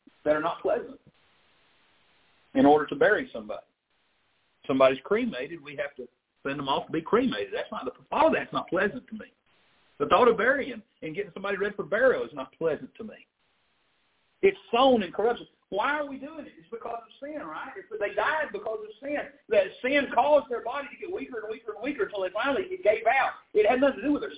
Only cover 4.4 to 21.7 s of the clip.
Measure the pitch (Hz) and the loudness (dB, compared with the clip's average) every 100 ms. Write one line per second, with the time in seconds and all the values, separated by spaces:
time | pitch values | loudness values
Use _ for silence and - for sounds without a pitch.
4.4 | _ _ - 135 131 135 - 208 247 127 | _ _ -2 4 4 4 -2 0 -2 -6
5.4 | 147 165 143 143 143 - 120 _ _ _ | -8 -12 -12 -8 -8 -10 -16 _ _ _
6.4 | 139 143 135 156 - 160 165 214 262 104 | -6 -4 -2 -2 -2 -6 2 2 2 -2
7.4 | 98 - - 214 - - - 233 311 - | -6 -6 -8 -8 -8 -10 -4 2 4 2
8.4 | - - - 170 202 254 - 214 - _ | -2 -6 -4 -2 -2 -4 -14 -16 -16 _
9.4 | _ _ _ _ _ - 143 180 240 185 | _ _ _ _ _ -4 2 6 6 4
10.4 | 233 285 226 220 - _ 160 156 202 196 | 2 0 -2 -10 -18 _ -10 -8 -10 -8
11.4 | 196 196 208 202 151 208 262 156 117 139 | -6 -4 -4 -6 -4 2 4 2 -4 -10
12.4 | 135 - 165 139 131 - 110 - _ _ | -12 -4 -2 -2 -8 -14 -16 -16 _ _
13.4 | _ _ _ _ _ _ _ _ _ _ | _ _ _ _ _ _ _ _ _ _
14.4 | 196 190 - 240 262 240 175 - 220 233 | 2 2 -2 4 6 4 0 0 0 -2
15.4 | - _ - 190 254 302 285 262 277 320 | -8 _ -8 -2 -2 -2 -6 -10 -14 -14
16.4 | 226 - - 226 - 233 - - 277 302 | -18 -20 -18 -14 -10 -12 -14 -16 -12 -12
17.4 | - 160 269 196 - 220 202 202 262 311 | -10 -12 -12 -14 -12 -6 -4 -2 -2 -2
18.4 | 269 202 220 220 214 - 277 285 - - | -4 -8 -8 -8 -10 -12 -8 -6 -8 -12
19.4 | - 208 135 - 254 285 269 - 285 294 | 0 2 2 0 0 0 2 2 6 4
20.4 | 262 233 226 277 269 - - 427 269 254 | 4 -6 -6 -8 -10 -12 -10 -8 -8 -10
21.4 | 427 - - | -10 -10 -10